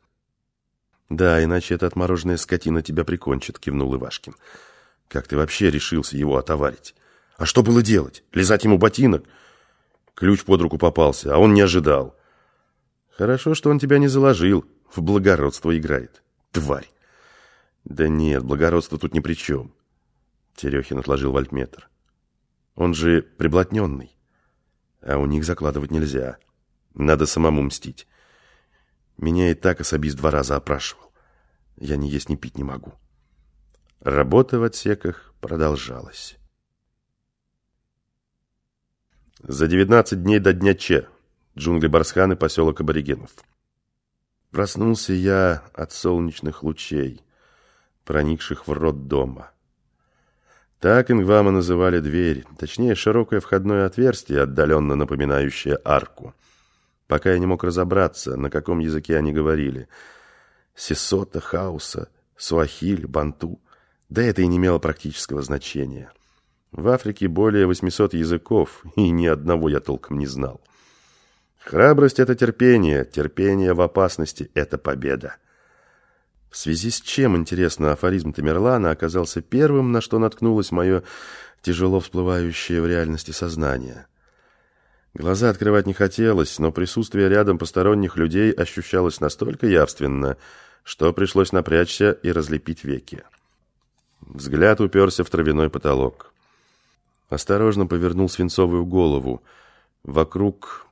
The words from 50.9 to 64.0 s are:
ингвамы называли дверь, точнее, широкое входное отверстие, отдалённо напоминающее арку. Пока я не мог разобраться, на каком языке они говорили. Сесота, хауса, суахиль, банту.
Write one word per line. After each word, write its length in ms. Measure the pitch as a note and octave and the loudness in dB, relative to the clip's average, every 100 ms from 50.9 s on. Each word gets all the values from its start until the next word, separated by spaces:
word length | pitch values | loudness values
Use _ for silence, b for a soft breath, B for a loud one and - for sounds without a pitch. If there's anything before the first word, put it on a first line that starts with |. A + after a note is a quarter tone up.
| A#2 B2 | 4 4
ингвамы 400 | A#2 F#2 G#2+ G2+ | 2 4 4 6
называли 500 | F#2+ F2 F2 F#2 F2 | 2 2 2 2 0
дверь, 440 | D2+ E2 E2+ C#2 A#1+ - | 0 0 0 -2 -8 -14
точнее, 360 | D#2 - A#2+ | -10 -4 -2
широкое 460 | G2+ G#2+ A2+ A2 G#2 | 0 0 0 0 -4
входное 460 | - G2 G2 G2+ F#2+ | -2 -2 0 0 0
отверстие, 560 | - B2+ G#2+ - C#2+ | 0 0 0 -2 -2
отдалённо 520 | C#2 C2+ D2+ D#2 D2 | 0 2 2 2 2
напоминающее 840 | C#2+ D2 C#2 C#2+ C#2+ C#2 - C#2+ C#2+ | -2 -2 -2 -2 0 -2 -4 -4 -4
арку. 500 | D2+ C#2+ - - - - _ _ _ _ _ _ - | 0 0 -2 -12 -20 -20 _ _ _ _ _ _ -4
Пока 240 | D2+ F#2+ | 0 2
я 60 | F2+ | 0
не 80 | F#2 | 0
мог 180 | F2+ | -2
разобраться, 720 | F2+ F2 F2+ F#2+ F2+ - C2+ C2 | -2 -2 0 0 0 -2 -10 -6
на 120 | C#2 | -4
каком 300 | D2 D2+ E2+ | -4 -4 -2
языке 380 | D#2+ D#2 D2+ D#2+ | -2 -4 -2 0
они 140 | D2+ | 0
говорили. 560 | D2+ D2+ D#2 C#2 C2 - b b b b b b b b | 0 0 -2 -2 -6 -14 b b b b b b b b
Сесота, 640 | - - D2+ - G2 G2 E2+ | -14 -8 -6 -2 -2 -4 -8
хауса, 680 | - E2+ F#2+ D#2+ - E2 - _ _ - | -6 -6 -6 -8 -10 -12 -14 _ _ -14
суахиль, 680 | - E2 D2+ - F2+ F#2+ D2 | -4 -2 -2 -4 -4 -4 -4
банту. 540 | C#2+ D2 D2 E2 E2+ _ _ _ _ | -4 -4 -6 -10 -12 _ _ _ _